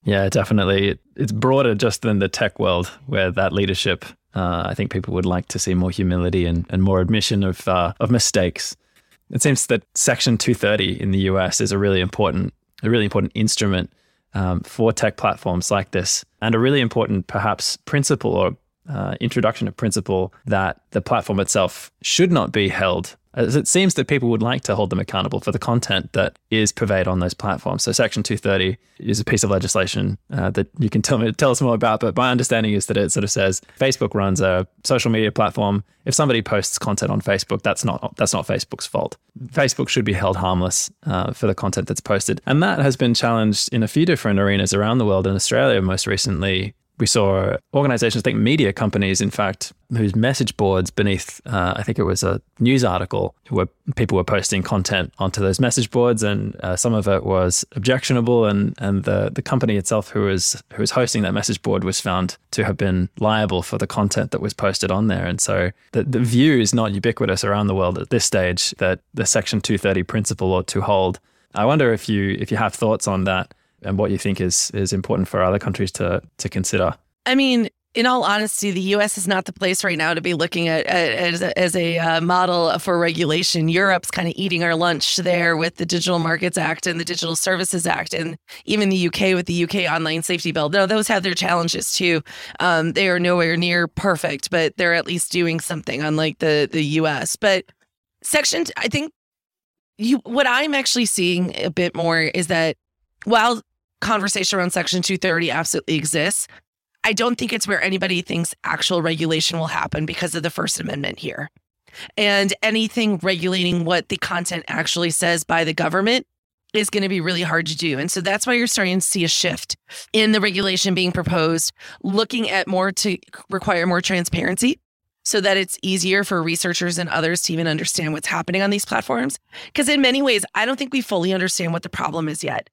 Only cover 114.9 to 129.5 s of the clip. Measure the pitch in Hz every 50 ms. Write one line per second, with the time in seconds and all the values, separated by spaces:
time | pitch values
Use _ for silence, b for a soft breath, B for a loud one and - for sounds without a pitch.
114.9 | - 170 175 170 160 - 180 170 170 165 156 - 160 165 165 165 160 156 165 160
115.9 | 165 185 196 220 240 262 - _ _ _ _ _ _ _ _ _ _ 214 208 202
116.9 | - 208 190 196 196 185 160 175 180 170 180 160 160 165 165 160 156 143 170 165
117.9 | 143 131 147 175 - 196 180 196 196 208 - 247 247 240 233 240 - - 196 180
118.9 | 180 190 180 - - 196 165 165 - - - 175 160 160 - _ - _ _ B
119.9 | B B B B - 214 220 214 214 214 196 208 180 190 196 196 185 175 - 202
120.9 | 185 180 185 180 175 - 165 - 175 170 160 160 165 165 - - _ B B B
121.9 | B B - - 190 208 226 - - 240 226 - - 196 180 - 196 185 185 196
122.9 | 190 - - 208 180 - - _ - - - _ 190 190 - 214 190 175 165 185
123.9 | 180 175 185 - 190 180 175 - - 175 - - 185 - - 254 320 _ _ _
124.9 | _ _ _ _ _ _ _ - - 208 190 202 190 196 190 185 - - - 196
125.9 | 185 190 165 190 185 196 202 - 202 175 160 170 165 160 - 180 170 - 180 175
126.9 | 170 165 180 165 - 170 160 160 175 175 - - 170 160 170 165 151 160 175 160
127.9 | - - 170 156 156 160 - - - 165 160 - 175 190 196 202 202 202 - -
128.9 | - - - - - 233 247 277 - - _ B